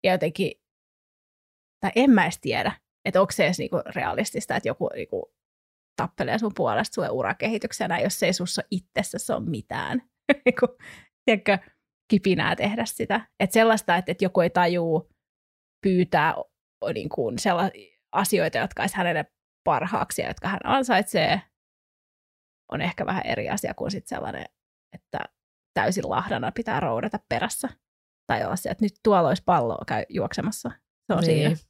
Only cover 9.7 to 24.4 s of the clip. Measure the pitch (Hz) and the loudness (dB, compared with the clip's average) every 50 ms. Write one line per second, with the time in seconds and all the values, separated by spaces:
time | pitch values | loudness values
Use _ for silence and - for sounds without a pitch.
9.7 | - - - - - 247 - _ _ _ _ - 277 277 _ 247 254 - - 247 | -6 -6 -4 -4 -4 -6 -6 _ _ _ _ 0 0 2 _ 0 2 2 0 0
10.7 | - _ - - - - - _ _ _ _ - 226 202 - - 196 185 - - | 0 _ -20 -20 -20 -20 -20 _ _ _ _ 2 2 2 2 0 0 0 -2 -12
11.7 | _ _ _ _ _ _ _ _ - 196 190 196 180 - - - - - - 202 | _ _ _ _ _ _ _ _ 2 2 4 2 2 2 2 0 0 0 -2 -2
12.7 | 208 233 226 214 - - - - - 226 - _ _ _ 190 185 - 226 226 226 | -2 -2 -4 -6 -4 -8 -4 -2 -2 -4 -4 _ _ _ -2 2 4 6 6 6
13.7 | 220 214 - - 175 180 180 - 170 - 202 185 - 196 170 170 - 180 175 170 | 6 4 2 2 0 0 2 -2 -2 0 -2 2 4 4 2 4 4 4 2 4
14.7 | 175 175 170 165 160 165 180 _ _ _ _ _ _ _ _ _ _ _ _ _ | 2 0 0 0 0 0 -2 _ _ _ _ _ _ _ _ _ _ _ _ _
15.7 | _ _ - 196 185 180 185 180 - 160 147 160 - - - _ _ _ _ _ | _ _ 0 2 4 4 2 4 4 2 4 2 0 -2 -8 _ _ _ _ _
16.7 | _ _ - - - 110 - - - - 123 110 120 - - 214 175 170 185 190 | _ _ -6 -4 -4 -4 -6 -6 -4 -2 -2 -2 -2 -2 0 0 2 2 0 -2
17.7 | - 101 101 87 _ _ _ _ - 185 196 - 214 180 165 160 - 117 117 - | -4 -8 -20 _ _ _ _ _ -2 -2 0 2 2 2 2 0 0 -2 -4 -2
18.7 | - - - 196 - 202 180 175 165 156 147 _ _ _ _ _ _ _ _ - | -4 -4 -4 -4 -2 -2 -2 0 0 -2 -4 _ _ _ _ _ _ _ _ 0
19.7 | 151 127 160 180 214 - - - - - - - - - - - 202 - - - | 0 0 0 -2 -2 -2 -2 -2 -4 -6 -4 -6 -6 -6 -6 -6 -6 -4 -2 0
20.7 | 247 269 262 247 240 190 208 - - 180 160 - 156 185 - _ _ _ _ _ | 0 0 2 2 2 2 2 2 0 0 2 2 0 -2 -4 _ _ _ _ _
21.7 | _ _ _ _ _ _ _ _ _ _ _ _ _ _ _ _ _ _ _ _ | _ _ _ _ _ _ _ _ _ _ _ _ _ _ _ _ _ _ _ _
22.7 | - 151 151 175 - - - - 185 190 - - - - - - - 208 - - | -6 -4 -4 -4 -4 -4 -4 -4 -4 -4 -2 -4 -4 -4 -4 -4 -4 -4 -4 -6
23.7 | - - - - 202 - - - - - - - - - | -6 -6 -6 -6 -6 -8 -8 -10 -10 -8 -8 -8 -10 -10